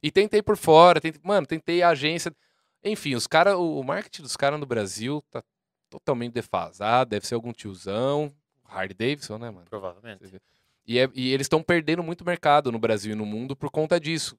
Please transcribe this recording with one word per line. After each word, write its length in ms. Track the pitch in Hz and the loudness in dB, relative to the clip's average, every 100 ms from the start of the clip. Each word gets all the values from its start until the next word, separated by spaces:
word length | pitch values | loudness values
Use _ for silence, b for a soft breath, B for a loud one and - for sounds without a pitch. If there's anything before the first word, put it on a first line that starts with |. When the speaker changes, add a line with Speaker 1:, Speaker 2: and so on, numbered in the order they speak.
Speaker 1:
E 80 | 151 | 0
tentei 320 | 190 208 208 | 2 4 2
por 140 | 208 202 | 2 0
fora, 440 | - 156 175 165 | 8 10 10 8
tentei... 180 | 160 151 | 0 -8
mano, 240 | 180 202 143 | -2 0 0
tentei 360 | 160 - 175 | -6 -2 2
a 80 | 175 | 2
agência. 440 | 151 147 170 175 151 _ _ _ _ | 2 -2 -2 -6 -12 _ _ _ _
Enfim, 320 | 202 214 147 | -8 -6 -4
os 120 | 123 - | -4 0
cara, 300 | 156 185 185 | 2 4 2
o, 200 | 170 147 | -2 -4
o 40 | |
marketing 380 | 131 160 214 - | -6 -8 -8 -16
dos 140 | 139 - | -12 -2
caras 220 | 139 151 | -2 -2
no 80 | 139 | -4
Brasil 560 | 117 98 98 117 151 - | -4 -4 -6 -8 -8 -10
tá 120 | 117 - _ _ _ _ | -16 -16 _ _ _ _
totalmente 420 | - - 123 120 | -10 -4 -4 -4
defasado, 760 | 117 - 98 85 - 104 120 123 | -6 -4 -6 -6 -6 0 2 2
deve 160 | 104 - | -4 -4
ser 80 | |
algum 180 | 117 117 | -6 -6
tiozão, 800 | 117 104 92 98 104 131 147 151 143 _ _ | -12 -14 -12 -6 -4 -2 -2 -4 -10 _ _
Harley 300 | _ 95 95 | _ -10 -10
Davidson, 440 | 92 120 147 - 110 | -4 -4 -4 -10 -12
né, 120 | 117 | -14
mano? 160 | 95 85 | -16 _
Speaker 2:
Provavelmente. 520 | 107 95 87 113 98 | -12 -12 -14 -20 -20
Speaker 1:
Você 120 | 98 | -20
vê. 80 | 92 _ _ _ _ - | -20 _ _ _ _ -2
E, 120 | 120 | 2
é, 100 | 131 | 2
e 180 | 127 127 | 0 -2
eles 160 | 135 139 | 0 2
tão 140 | 156 | 0
perdendo 400 | 160 175 151 170 | 2 0 2 -2
muito 220 | 165 175 | -4 -6
mercado 480 | 175 175 151 147 135 | -6 -2 4 4 4
no 60 | 117 | -2
Brasil 340 | 113 107 104 | 0 0 -2
e 20 | 107 | -6
no 100 | 104 | -6
mundo 280 | 107 131 | -8 -8
por 160 | - 147 | -8 -6
conta 300 | 156 156 175 | -4 0 0
disso, 360 | 151 160 - | 0 -6 -6